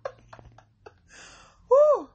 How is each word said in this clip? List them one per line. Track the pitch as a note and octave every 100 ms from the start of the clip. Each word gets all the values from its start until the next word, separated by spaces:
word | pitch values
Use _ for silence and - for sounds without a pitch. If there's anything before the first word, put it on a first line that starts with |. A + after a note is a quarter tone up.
| - - _ - - - _ _ - _ _ - - - _ _ -
Woo! | C5 D5+ B4 C#4+